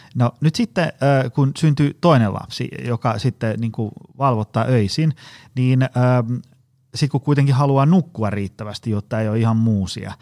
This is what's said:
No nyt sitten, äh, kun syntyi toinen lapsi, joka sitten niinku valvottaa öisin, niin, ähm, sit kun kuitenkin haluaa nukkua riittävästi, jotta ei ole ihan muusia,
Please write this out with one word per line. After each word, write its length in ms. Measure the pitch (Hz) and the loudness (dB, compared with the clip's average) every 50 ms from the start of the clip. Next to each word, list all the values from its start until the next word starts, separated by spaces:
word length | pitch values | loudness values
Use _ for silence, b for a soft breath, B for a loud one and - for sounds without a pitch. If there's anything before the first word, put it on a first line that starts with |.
| B B B | B B B
No 180 | - 120 120 - - | -2 -2 -2 0 0
nyt 140 | 147 160 - | -2 -2 0
sitten, 300 | - 240 - - 190 165 | 0 -2 -2 -2 -2 -2
äh, 480 | - - - 135 143 139 135 131 120 - | -2 -2 -2 0 2 2 2 0 0 0
kun 200 | - 139 135 143 - | 0 0 0 0 0
syntyi 380 | - 156 147 135 147 143 - - | 0 0 2 2 0 0 0 0
toinen 340 | - 175 156 123 113 101 92 | 2 4 4 4 4 2 0
lapsi, 340 | - - - - - 131 - - - - | -4 -8 -10 -10 -10 -10 -10 -10 -10 -6
joka 340 | 120 117 110 - 120 113 117 | -6 -4 -4 -2 -2 -2 -2
sitten 420 | - 131 - - 117 110 107 107 | -2 -4 -4 -2 -4 -4 -4 -4
niinku 300 | 117 113 107 - 113 101 - - - - _ 123 | -4 -6 -4 -6 -6 -8 -8 -12 -20 -18 _ -2
valvottaa 460 | 135 139 123 107 107 - - 110 117 120 | 0 0 0 0 -2 -4 -2 -2 0 2
öisin, 440 | 127 120 104 98 - - 156 160 135 B B B B B B B B | 2 2 0 0 0 -2 -2 -2 -2 B B B B B B B B
niin, 280 | 131 127 127 131 131 131 | -2 0 2 2 2 0
ähm, 520 | 127 - 123 123 127 127 123 117 113 123 120 - _ _ _ _ _ _ _ _ _ - | 0 0 0 2 2 2 2 0 -2 -4 -8 -8 _ _ _ _ _ _ _ _ _ -6
sit 160 | - 151 139 | -4 -2 -2
kun 100 | - 131 | -2 -2
kuitenkin 340 | - 147 147 139 139 139 135 | 0 0 2 2 4 2 2
haluaa 320 | 123 147 139 139 135 139 | 2 2 2 2 4 4
nukkua 440 | 151 180 190 139 - - - 110 101 | 4 4 4 2 0 -4 -6 -4 -4
riittävästi, 600 | 104 104 101 95 - - 107 104 101 - - 120 | -2 -4 -6 -6 -8 -10 -12 -12 -12 -8 -6 -4
jotta 300 | 107 104 - - 113 110 | -4 -4 -4 -4 -4 -2
ei 80 | 110 107 | -2 0
ole 100 | 107 113 | 0 0
ihan 180 | 113 113 113 | 2 2 2
muusia, 560 | 113 113 113 110 98 95 92 - 110 98 98 - - | 2 2 2 2 0 -2 -4 -6 -8 -10 -12 -12 -14